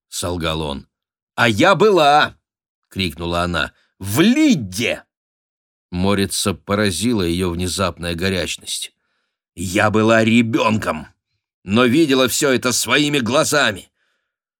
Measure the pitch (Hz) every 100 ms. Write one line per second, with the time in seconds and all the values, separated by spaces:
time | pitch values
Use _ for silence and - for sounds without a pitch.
0 | _ - 90 87 82 80 76 69 - _
1 | _ _ _ - 120 107 170 175 214 180
2 | 143 147 131 - _ _ _ _ _ -
3 | 92 78 85 87 87 85 67 _ _ -
4 | 98 110 196 269 311 190 98 92 107 76
5 | - _ _ _ _ _ _ _ - 90
6 | 95 98 98 - 104 85 - 101 104 80
7 | 110 113 85 85 92 85 90 85 92 85
8 | 85 85 92 95 76 - - - - _
9 | _ _ _ _ _ - 92 95 107 107
10 | 110 113 110 117 113 127 117 110 98 78
11 | - _ _ _ _ _ - 107 127 135
12 | 160 131 127 - 143 123 127 120 - 135
13 | 147 143 110 135 139 147 123 95 - _
14 | _ _ _ _ _ _